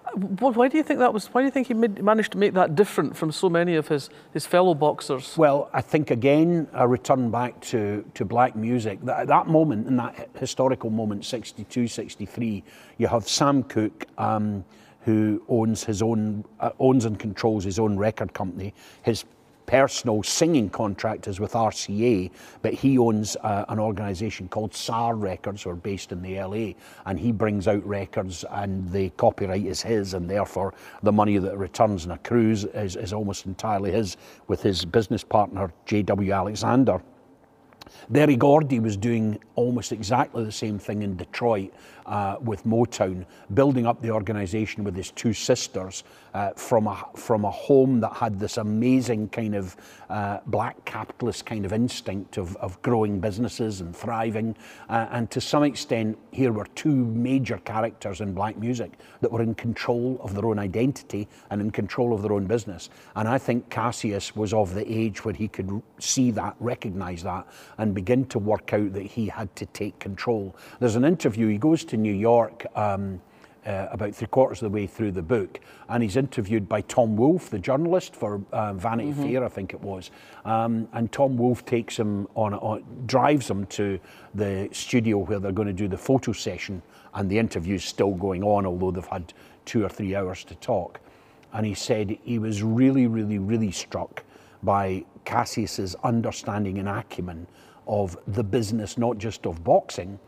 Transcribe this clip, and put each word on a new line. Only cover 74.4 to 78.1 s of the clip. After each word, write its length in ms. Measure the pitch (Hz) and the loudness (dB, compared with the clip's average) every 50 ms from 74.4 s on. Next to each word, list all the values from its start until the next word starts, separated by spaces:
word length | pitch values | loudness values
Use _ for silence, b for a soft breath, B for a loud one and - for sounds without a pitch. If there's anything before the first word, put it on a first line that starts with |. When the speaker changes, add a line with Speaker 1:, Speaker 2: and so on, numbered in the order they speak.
| 131 120 107 - | 4 2 2 -4
Speaker 2:
of 100 | 117 104 | -4 -4
the 60 | 101 | -2
way 100 | 107 101 | -2 -4
through 260 | 90 - - 110 101 | -4 -4 -4 -2 -2
the 100 | 90 92 | -2 -4
book, 380 | 82 82 127 110 92 - - - B B B B B B | -2 0 0 0 0 -4 -10 -16 B B B B B B
and 140 | 113 120 | -2 -2
he's 140 | 117 101 95 | 0 0 0
interviewed 520 | 135 139 135 - 127 104 92 113 110 101 - | 0 0 -2 -2 -4 -2 0 -2 -2 -2 -2
by 120 | 110 104 | -4 -4
Tom 340 | - - - - 113 110 107 | -4 -2 2 2 2 4 4
Wolfe, 320 | 104 120 151 185 170 - - | 4 4 4 4 2 0 -6
the 100 | 110 101 | -8 -4
journalist 560 | 87 135 131 143 165 170 180 180 - - | -2 0 0 0 2 2 0 0 -2 -4